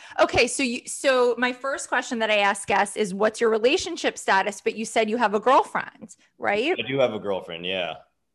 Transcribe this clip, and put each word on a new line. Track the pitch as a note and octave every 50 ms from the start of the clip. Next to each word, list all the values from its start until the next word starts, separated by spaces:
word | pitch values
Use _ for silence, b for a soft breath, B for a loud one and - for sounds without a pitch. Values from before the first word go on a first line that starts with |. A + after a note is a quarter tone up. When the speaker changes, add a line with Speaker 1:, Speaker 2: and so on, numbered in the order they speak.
| B B B B D#4
Speaker 1:
Okay, | D#4 - F4+ A#3+ B3
so | - -
you, | C#4 A#3+ A#3+ B3+ -
so | - - - - C#4 C4 B3+ B3 B3 A#3 A3+
my | B3 B3 B3+
first | B3 - C4+ C#4+ - - -
question | - B3+ C4 - B3+ A3+
that | A3 G#3+
I | G#3+ G#3
ask | G3+ G3 G#3 - - -
guests | G#3+ G3 G3+ G3+ - -
is, | G#3+ F#3 F#3
"What's | G3 G#3+ A3 A3+ -
your | A#3 A3+
relationship | A3 A3 G#3+ B3+ D4+ F#4 - F#4 E4 - - B3+ - -
status?" | - - G3+ F#3+ F#3+ G3+ G3+ -
But | - A3+ F#3
you | G#3 A3+
said | - - A#3+ A3+ G#3+
you | G#3+ A#3+
have | A#3+ G#3 G3
a | G#3+
girlfriend, | G3+ A#3+ C4+ D#4+ G#4 - - F#3 - - - - A3 - - _ _ _ _ -
right? | - - G3+ G#3 B3 D#4 - -
Speaker 2:
I | - C3
do | C3+ C#3
have | C3 A#2+ A2
a | G#2
girlfriend, | F2 G2+ G2 F#2 - F2 E2+ E2 F2
yeah. | F2+ F#2+ F#2 F2 D#2+ D#2 - - _ _ _ _ _ -